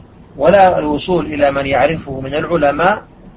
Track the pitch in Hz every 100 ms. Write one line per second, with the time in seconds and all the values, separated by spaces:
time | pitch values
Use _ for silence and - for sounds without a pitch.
0 | - - - - 151 196 185 160 151 147
1 | 185 175 147 147 143 139 139 135 143 165
2 | 147 131 135 147 156 170 143 147 180 214
3 | - - -